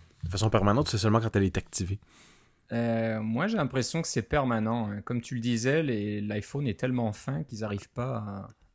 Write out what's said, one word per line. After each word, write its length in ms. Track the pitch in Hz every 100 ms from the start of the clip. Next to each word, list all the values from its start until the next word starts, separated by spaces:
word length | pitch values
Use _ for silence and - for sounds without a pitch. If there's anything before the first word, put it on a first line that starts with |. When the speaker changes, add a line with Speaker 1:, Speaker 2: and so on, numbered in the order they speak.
| - _
Speaker 1:
de 40 | 85
façon 220 | 95 110
permanente, 380 | 110 101 113 -
c'est 100 | 107
seulement 220 | 107 113
quand 140 | 110 101
elle 80 |
est 120 | 98 -
activée. 440 | - - 92 98 _ - - - _ _ -
Speaker 2:
Euh, 480 | 117 117 113 113 110
moi, 260 | 110 117 196
j'ai 120 | 220
l'impression 440 | 135 131 117 165
que 60 | 160
c'est 140 | 135
permanent, 680 | - 147 131 117 110 120 107
hein. 120 | 104
Comme 180 | - 123
tu 160 | - 123
le 40 |
disais, 440 | 120 117 123 156
les, 360 | 147 110 104 104
l'iPhone 460 | 104 107 - 143 139
est 140 | 98
tellement 320 | 131 127 113
fin 320 | 104 - 143
qu'ils 180 | 151 107
arrivent 260 | 107 101 -
pas 580 | - 127 120 104 98 104 - _